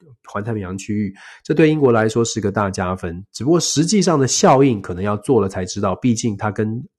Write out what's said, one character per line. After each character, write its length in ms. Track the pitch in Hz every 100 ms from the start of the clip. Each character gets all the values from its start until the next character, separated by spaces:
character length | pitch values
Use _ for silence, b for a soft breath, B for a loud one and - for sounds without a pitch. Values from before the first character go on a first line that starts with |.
| 160 120
环 180 | - 101
太 100 | 107
平 80 | 110
洋 160 | 92 95
区 200 | - 104
域， 180 | 101 - B B
这 100 | -
对 160 | 156 160
英 80 | 156
国 140 | 139
来 160 | 117 110
说 160 | 117
是 160 | 117 113
个 100 | 101
大 180 | 95 101
加 280 | 92 90 92
分。 280 | 90 85 98
只 140 | -
不 60 | 117
过 100 | 170
实 260 | - 139 165
际 160 | 214
上 160 | 175 156
的 80 | 127
效 380 | - 196 135
应 180 | 139 110
可 100 | -
能 80 | 87
要 160 | 104 104
做 220 | - 123
了 80 | 98
才 160 | 95
知 160 | 92 101
道， 140 | 101
毕 180 | 92 127
竟 240 | 110 120 101
它 140 | 107
跟 340 | 104 107 113 147